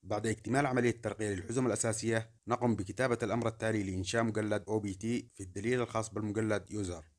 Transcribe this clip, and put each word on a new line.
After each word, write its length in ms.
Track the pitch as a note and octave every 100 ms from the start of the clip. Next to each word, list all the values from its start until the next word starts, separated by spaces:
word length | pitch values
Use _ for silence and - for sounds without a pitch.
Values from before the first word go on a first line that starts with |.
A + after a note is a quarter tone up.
| -
بعد 160 | G#2 A2
اكتمال 400 | G#2+ - B2+ C#3+
عملية 240 | B2+ A#2+
الترقية 380 | A2+ G#2+ G2 G#2+
للحزم 380 | G2 - A#2 B2+
الأساسية، 640 | G2+ A#2 A2 A2+ A2+ A2+ _ -
نقوم 300 | A#2+ B2 G#2
بكتابة 420 | F#2+ G2 C3 A#2
الأمر 260 | A2 A#2 A#2
التالي 340 | A2 A2 A2
لإنشاء 400 | F#2+ F#2 F#2 A#2
مجلد 420 | A2+ G#2+ G#2+ G#2 G2
أو 100 | A2
بي 140 | G2+
تي 360 | F#2+ A2+ A#2+ -
في 80 | -
الدليل 380 | F#2+ F#2 G#2 B2
الخاص 280 | A#2 A2+ G#2+
بالمجلد 600 | G#2+ G#2+ G#2 A2 G#2 F2+
يوزر. 340 | G#2 F#2+ E2+ D#2